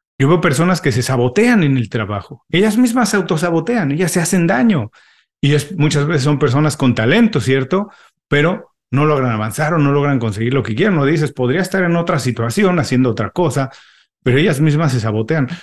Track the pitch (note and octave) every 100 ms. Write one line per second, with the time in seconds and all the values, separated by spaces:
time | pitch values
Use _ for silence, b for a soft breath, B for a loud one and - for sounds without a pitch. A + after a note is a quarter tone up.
0 | _ - C3+ E3+ E3 C#3 F3 F3 D3 A#2
1 | B2 B2+ B2 D#3+ A#3+ A3+ D3 C3+ G#2+ A#2+
2 | G2+ G2+ - C3+ _ E3 G#3+ G#3+ B3 B3
3 | A3 G3+ F3+ D#3 F3 E3 E3 A#3+ C#3 D3
4 | F3 F3+ D#3+ F#3+ E3+ G3 A#3 E3 G#2+ b
5 | b b b _ C#3 D3 - F#3+ D3 D3
6 | D3 D#3+ C#3 C#3+ D3 C3+ D3+ - C3 A#2
7 | A2+ G#3 A3 D3 G#2 C3+ C3 F#3+ G#3 B
8 | B _ _ C#3+ D#3+ G#3+ - _ _ C3+
9 | D3+ C#3+ B2+ A2 G#2+ A#2+ D3 E3+ C#3+ C#3+
10 | C#3+ C3+ A2+ G2+ A#2 C3+ G#2+ G#2+ G#3 E3
11 | C#3 D#3+ D3+ - B2 E3 F#3 F#3+ F3 E3+
12 | E3+ D#3 B2 A#2 A2+ - G3 F3 B2 B2+
13 | C3 A2 G2+ - E3 C3+ C3 B B B
14 | B _ B2+ C3 F#3 C3+ D#3 D3 D#3 B2
15 | A2 G#2+ A2 D#3+ B2+ F3